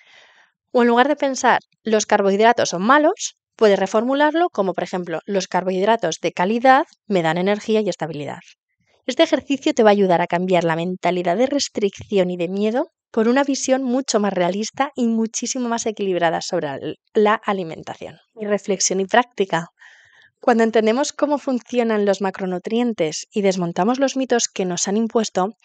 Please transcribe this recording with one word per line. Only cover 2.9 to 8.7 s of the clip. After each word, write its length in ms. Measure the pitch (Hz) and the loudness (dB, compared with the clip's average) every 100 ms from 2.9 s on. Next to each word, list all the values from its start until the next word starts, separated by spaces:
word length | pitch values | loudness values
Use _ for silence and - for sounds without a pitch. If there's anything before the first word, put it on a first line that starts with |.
| 285 302 415 - - _ - | 4 4 0 -8 -14 _ 0
puedes 240 | 220 190 | 2 4
reformularlo 680 | 190 220 240 269 302 311 349 | 2 0 0 2 2 2 -2
como, 240 | - 190 | 0 -2
por 100 | 175 | -2
ejemplo, 360 | 175 185 175 160 - | -6 -6 -6 -8 -4
"Los 220 | 202 180 | -4 -2
carbohidratos 720 | 185 185 190 202 226 170 160 | -4 -2 0 0 0 0 -4
de 100 | 170 | -4
calidad 540 | - 185 233 262 262 320 _ - | -2 0 2 4 4 2 _ -4
me 160 | 190 | 0
dan 160 | 160 160 | 0 0
energía 420 | 190 208 - 214 | 0 -2 0 -2
y 80 | 202 | 0
estabilidad". 500 | 170 156 147 139 127 - _ _ | -4 -6 -8 -10 -12 -16 _ _